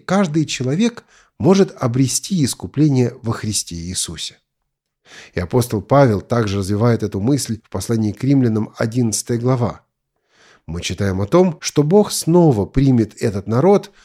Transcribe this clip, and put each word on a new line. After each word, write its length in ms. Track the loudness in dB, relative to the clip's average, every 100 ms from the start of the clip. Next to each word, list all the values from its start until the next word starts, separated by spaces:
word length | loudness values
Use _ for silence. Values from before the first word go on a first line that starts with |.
каждый 420 | -2 0 0 0 -2
человек 580 | -4 -4 0 -2 -2 -14 _ _ -2
может 360 | 2 4 2 0
обрести 640 | -2 0 0 -2 -4 -2
искупление 720 | -2 -4 -8 0 2 2 0 -2
во 100 | -8
Христе 440 | -6 -6 -6 -8 -10
Иисусе. 640 | -10 -8 -8 -10 -14 -16 _ _ _ _ _ _ _ -20 -10
И 60 | -8
апостол 420 | -2 0 0 -4
Павел 400 | 2 4 4 2
также 380 | -2 -2 -2 -4
развивает 460 | -2 0 2 0
эту 160 | -2 -4
мысль 400 | -2 -2 -4 -8
в 80 | -8
послании 420 | -10 -4 -2 -2
к 120 | -2
римлянам, 500 | 0 2 2 0 -4 -4
одиннадцатая 640 | -4 0 -2 -2 -4 -4
глава. 440 | 0 0 -2 -4 _ _ _ _ _ _ _ _ -12
Мы 160 | -10
читаем 380 | -8 -4 -4 -2
о 60 | 0
том, 300 | 2 2 0
что 240 | -4 -2
Бог 260 | 2 2 2
снова 560 | -2 2 4 4 4 0
примет 480 | 0 2 4 0 -2
этот 240 | -4 -4 -2
народ 460 | 2 4 2 0 _